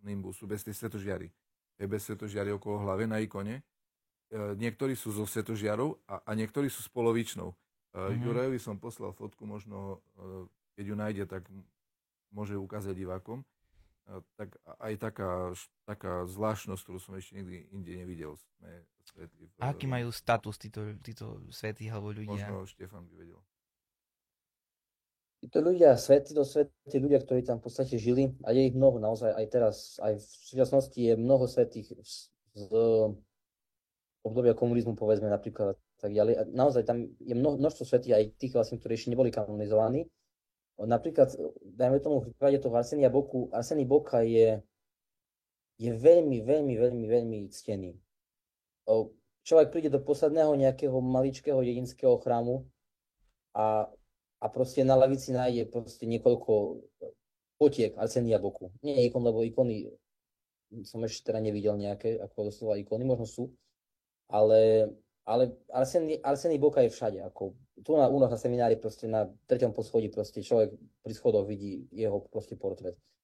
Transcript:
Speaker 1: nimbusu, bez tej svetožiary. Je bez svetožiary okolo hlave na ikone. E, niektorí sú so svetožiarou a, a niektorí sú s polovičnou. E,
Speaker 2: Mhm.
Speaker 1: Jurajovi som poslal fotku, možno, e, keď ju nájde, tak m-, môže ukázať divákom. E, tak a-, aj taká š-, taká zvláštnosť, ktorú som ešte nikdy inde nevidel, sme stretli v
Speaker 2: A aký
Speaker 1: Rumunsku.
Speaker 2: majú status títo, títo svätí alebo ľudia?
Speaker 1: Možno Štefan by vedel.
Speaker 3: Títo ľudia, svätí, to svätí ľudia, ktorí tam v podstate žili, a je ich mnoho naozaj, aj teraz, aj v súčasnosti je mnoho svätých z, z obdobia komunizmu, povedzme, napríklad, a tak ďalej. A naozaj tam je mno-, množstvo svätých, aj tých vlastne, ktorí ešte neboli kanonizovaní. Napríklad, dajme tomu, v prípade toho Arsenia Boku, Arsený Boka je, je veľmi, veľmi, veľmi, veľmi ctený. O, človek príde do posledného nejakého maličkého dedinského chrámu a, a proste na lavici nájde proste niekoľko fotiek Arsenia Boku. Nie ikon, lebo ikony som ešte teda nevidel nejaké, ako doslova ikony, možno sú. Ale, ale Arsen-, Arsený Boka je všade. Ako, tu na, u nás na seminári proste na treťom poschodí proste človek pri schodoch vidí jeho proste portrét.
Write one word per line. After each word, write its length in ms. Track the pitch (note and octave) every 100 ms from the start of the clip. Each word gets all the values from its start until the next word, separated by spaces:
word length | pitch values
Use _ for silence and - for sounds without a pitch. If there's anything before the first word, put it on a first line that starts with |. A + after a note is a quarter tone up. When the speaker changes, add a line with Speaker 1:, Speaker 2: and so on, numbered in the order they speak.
Speaker 1:
nimbusu, 400 | G2+ G2+ F#2+ F#2
bez 160 | G2+ G#2
tej 160 | - G2+
svetožiary. 560 | A2+ G#2+ G2 F2+ F2 _ _ _ _ _
Je 80 | G2+
bez 160 | G#2+
svetožiary 480 | G2 G#2 G#2+ G2+ G2+
okolo 320 | G2+ G#2 G#2
hlave 240 | G2+ F#2+ A2
na 80 | G#2+
ikone. 400 | A2 G2+ G2+ B2+
E, 60 | - _ _ _ _ _ _ A2 G#2
niektorí 400 | G2+ A#2 G#2 C3+
sú 160 | B2+ A2+
so 140 | G#2
svetožiarou 720 | G#2 A2+ G#2 A2 G#2+ G#2+ C#3+ -
a, 160 | _ G2
a 100 | -
niektorí 360 | G#2+ A2 C#3+ C#3
sú 160 | -
s 60 | -
polovičnou. 560 | B2 A#2 A2+ A2 - F2
E, 80 | F2 _ _ _ F#2+ F#2+
Speaker 2:
Mhm. 80 | A#2
Speaker 1:
Jurajovi 380 | A#2+ A#2 C3 B2
som 160 | A#2 G2+
poslal 360 | A#2+ - G2+
fotku, 320 | F#2+ G#2+ -
možno, 600 | G#2+ G#2 G#2 G2 G2 F#2+ _
e, 320 | F#2+ G2 F#2+ F2+ _ _
keď 100 | -
ju 100 | G2+
nájde, 300 | G#2 G#2+ G2 F#2+
tak 160 | F#2+ F2+
m-, 180 | G2 - _ _ _ _ _ _
môže 240 | G2+ G2+
ukázať 380 | G2+ F#2+ G#2 G2
divákom. 480 | F#2 F#2 F#2 G2+ A#2+
E, 800 | C#3 _ _ _ _ _ _ F#2+ -
tak 180 | _ G2+ -
a-, 140 | E2 -
aj 100 | A2+ G#2+
taká 320 | A2+ A2 F#2+ F2+ F2+
š-, 180 | F2+ - _ -
taká 400 | G#2 F#2+ F2+ F2+
zvláštnosť, 540 | F#2+ G#2+ G#2+ - F#2+
ktorú 160 | - F#2
som 160 | -
ešte 240 | F#2+ - G2
nikdy 260 | F#2 F2+ -
inde 220 | G2 E2+
nevidel, 420 | F2+ F2+ E2+ D2+ D2
sme 480 | _ _ F2 E2+ E2 _
stretli 460 | - _ F2 _ E2
v 60 | _
Speaker 2:
A 160 | B2
aký 140 | C#3+ C3+
Speaker 1:
Rumunsku. 20 |
Speaker 2:
majú 200 | B2 A#2+
status 440 | - - A#2 A2 -
títo, 220 | G#2+ G#2+ G#2 G#2
títo 240 | - A2 G#2+ G2+ F2
svätí 400 | A#2+ G#2+ G#2 G#2+
alebo 220 | A2 G#2
ľudia? 400 | G#2 G#2+ G2+ G2+
Speaker 1:
Možno 160 | G2+ G2
Štefan 400 | - F#2 G2 F2
by 80 | F2
vedel. 240 | E2+ F2 F#2+ _ _ _ _ _ _ _ _ _ _ _ _ _ _ _ _ _ _ _
Speaker 3:
Títo 160 | - -
ľudia, 400 | D#3+ F3+ D#3+ A#2
svätí, 320 | - C#3 C#3
to 160 | D3+ C#3
svätí 240 | D3+ C#3+ _ - C3+
ľudia, 220 | C#3 C#3
ktorí 240 | C3 B2+
tam 160 | B2 A2+
v 80 | B2+
podstate 320 | - C3 A#2+
žili, 320 | A2 B2 C3+ C3 -
a 80 |
je 80 | B2
ich 160 | C3+ B2+
mnoho 240 | C3+ A#2+
naozaj, 320 | G#2+ A2 A2
aj 120 | G#2 G#2+
teraz, 260 | B2+ A2+ - - -
aj 160 | G#2+
v 120 | G#2 - - -
súčasnosti 480 | B2+ B2+ C#3 C3
je 240 | - A#2 A2+
mnoho 320 | A#2+ C3+ B2
svätých 400 | B2+ A2+ A2+ G2+ -
z, 320 | G#2 - - _ _
z 160 | G#2 G2 A2 A#2 A2 A2 G2+ _ _ _ _ _ _ _ _ _ _
obdobia 320 | A2+ A2+ A#2+
komunizmu, 400 | A#2 A#2+ A#2+ A#2
povedzme, 320 | G#2+ G#2+ G#2+ G#2+
napríklad, 480 | G2+ A2 - G2+
a 240 | G2 _ _
tak 160 | G#2
ďalej. 200 | G#2 G#2+ A#2
A 40 | G#2+
naozaj 400 | A#2+ C#3 B2 A2
tam 240 | A#2+ A2 -
je 160 | -
mno-, 240 | A#2+ C#3+ C#3+
množstvo 240 | D3 -
svätých, 320 | B2 B2 B2+
aj 100 | A2 G#2+ -
tých 160 | C3
vlastne, 240 | B2+ A2 A#2
ktorí 160 | -
ešte 160 | A2+ -
neboli 240 | A#2+ B2
kanonizovaní. 720 | A#2 G#2 G#2 G#2 G#2+ A2+ C3+ E3+ _ _ _ _ _ _ -
Napríklad, 560 | G#2+ A#2 E3 D#3 C3 - D2 -
dajme 380 | - - B2+ C#3
tomu, 240 | D3+ C#3+
v 80 | A2+
prípade 280 | - C#3 C#3
toho 160 | C3
Arsenia 360 | A#2 A#2 D3+ C3
Boku, 400 | B2+ C#3 B2+ A#2+
Arsený 320 | A2 A#2 D#3
Boka 400 | B2+ C#3+ D3 A#2+
je, 400 | A2+ A2+ A2+ G#2+ - _ _ _ _ _ _ _ _ _ _
je 160 | _ A2+
veľmi, 480 | A2+ C#3+ E3+ D3+ B2
veľmi, 360 | A2+ D3+ C#3+ A2
veľmi, 280 | B2 B2 A2
veľmi 320 | A#2+ A#2 A2 G2+
ctený. 480 | - - G2+ F2+ F2 _ _ _ _ _ _ _ _ -
O, 240 | A2+ G#2+ - _ _
človek 320 | - D#3+ D#3
príde 160 | E3+ D#3
do 80 | C3+
posledného 560 | C3+ C#3+ D#3 D#3+ D#3
nejakého 400 | C#3+ C3+ C3 C#3+
maličkého 640 | C3 B2+ B2+ C3+ C3+ - C3+
dedinského 600 | B2 B2 B2+ - C3 A#2+
chrámu 480 | - A#2 A#2+ C3 C3 _ _ _ _ _ _ _ _
a, 320 | G#2+ A2 G#2+ G#2+ - _ _ _ _
a 40 | A#2
proste 340 | B2+ B2+ C#3
na 160 | C3 C3
lavici 320 | C3+ C3+ -
nájde 400 | B2 B2+ A#2+ G#2+
proste 320 | A#2+ A2+ -
niekoľko 800 | A2+ A2+ B2 A#2+ - G#2+ G2 C#2 - _ - - _ _ _ _
fotiek 360 | D3 C#3 A2
Arsenia 440 | G#2 A2+ B2+ A#2 G#2+
Boku. 360 | G2 - F2+ G#2
Nie 240 | D3 C3+ A#2+
ikon, 160 | B2+
lebo 200 | A#2+ A2
ikony 440 | A2+ A#2 B2 G#2+ - - _ _ _ _ _ _ _ A2
som 160 | F#2+ A2+
ešte 260 | A2+ - -
teda 80 | A2
nevidel 400 | A2 G#2 G#2 G#2
nejaké, 400 | G2+ G2 A2+ A2+
ako 320 | G2 - G#2
doslova 240 | - A2
ikony, 320 | G2+ G2+ A2 C3
možno 160 | B2
sú. 220 | A2 - B2 - _ _ _ _ _ _ _
Ale, 640 | G#2 G#2+ A2 A2 A2 G#2+ - _ _
ale 300 | - A#2 B2+ - _
Arsen-, 500 | B2+ C3 F3+ D#3 D#3
Arsený 400 | C#3 C#3 F3 D3+
Boka 240 | D3 D3
je 80 | A#2+
všade. 320 | - A2+ F#2+
Ako, 320 | G2 - F#2+ - _ -
tu 160 | G#2
na, 140 | D#3 B2+
u 100 | C#3
nás 140 | B2
na 80 | A#2
seminári 340 | B2+ A#2+ A#2+
proste 320 | A2+ A2 - A2+
na 220 | A2 G#2 - _
treťom 240 | B2 B2
poschodí 380 | A#2 A2 A#2 G#2+
proste 320 | - G#2+ -
človek 320 | G2 A#2 G#2+ G#2 - _
pri 120 | A2
schodoch 320 | A2+ A#2+ G#2+ G2
vidí 400 | G2+ G2+ F2 -
jeho 300 | F#2+ A2 G2+
proste 320 | - A2 - -
portrét. 400 | G2 F#2 F#2 - _ _